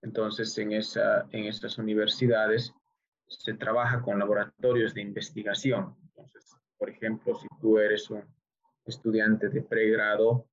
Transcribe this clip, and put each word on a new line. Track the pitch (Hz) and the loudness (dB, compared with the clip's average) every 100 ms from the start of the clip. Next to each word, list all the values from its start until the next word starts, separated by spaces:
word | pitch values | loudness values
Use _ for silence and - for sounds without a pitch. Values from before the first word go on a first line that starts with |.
Entonces, | 113 110 110 107 110 107 | -8 -4 -4 -4 -6 -4
en | 107 | -2
esa, | 107 110 110 107 107 - | -2 -4 -2 2 2 0
en | 110 107 | -8 -8
estas | 104 - - | -8 -10 -8
universidades | 110 107 107 - 127 113 110 110 120 _ _ _ _ _ _ | -2 0 0 2 2 4 2 0 -2 _ _ _ _ _ _
se | - - | -14 -10
trabaja | 107 107 117 120 120 | -8 -2 0 0 0
con | 120 101 | -2 -2
laboratorios | 101 104 104 _ 123 120 110 | 2 0 0 _ 2 2 2
de | - | -2
investigación. | 101 101 104 - 104 101 135 117 92 - - | -8 -8 -10 -8 -6 -2 0 0 -2 -10 -20
Entonces, | - - - _ _ _ _ | -20 -20 -20 _ _ _ _
por | 104 | -8
ejemplo, | - 113 110 - 107 | -6 -6 -4 -4 -4
si | - - | -6 -2
tú | 110 107 | 4 6
eres | 107 107 - | 6 2 -2
un | 107 - _ _ _ _ _ | -12 -12 _ _ _ _ _
estudiante | - 110 117 110 107 107 101 | -14 -6 0 2 4 4 2
de | 127 | -2
pregrado | - 113 110 110 107 104 113 120 120 | -2 0 2 2 2 4 4 4 -2